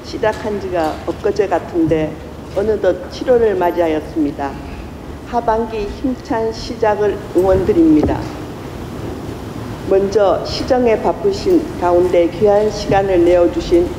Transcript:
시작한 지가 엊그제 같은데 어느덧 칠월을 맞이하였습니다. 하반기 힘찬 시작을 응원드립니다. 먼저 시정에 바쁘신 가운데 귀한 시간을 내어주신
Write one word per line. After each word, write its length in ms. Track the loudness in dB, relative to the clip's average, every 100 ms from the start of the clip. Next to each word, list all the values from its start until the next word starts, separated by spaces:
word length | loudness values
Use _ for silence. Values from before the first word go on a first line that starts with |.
시작한 560 | -10 -4 -2 -2 -4 -6
지가 360 | -4 -2 -2 -4 -8
엊그제 420 | -4 -2 -2 -2
같은데 640 | -2 -2 -2 2 2 -2 -6 -14 -14 -8 -4
어느덧 560 | 0 0 0 0 -6
칠월을 440 | -10 2 4 4 2
맞이하였습니다. 960 | 0 2 0 0 -4 -2 -2 -2 -8 -8 -12 -12 -12 -14 -14 -14 -4
하반기 600 | -4 0 0 -2 -4 -6 -4
힘찬 500 | -4 -4 -4 -2 -2
시작을 640 | -4 -8 0 0 2 0 -2 -2 0
응원드립니다. 840 | 4 4 4 4 6 6 4 0 -4 -8 -10 -12 -12 -12 -12 -10 -8 -8 -10 -10 -10 -10 -10 -8 0
먼저 560 | 2 2 2 4 2
시정에 560 | -2 -6 0 2 4 2
바쁘신 600 | 0 0 0 0 2 2 2 -2
가운데 480 | 2 4 4 4 2
귀한 420 | 2 4 4 2
시간을 540 | -2 0 0 2 4 6
내어주신 640 | 6 4 2 2 2 2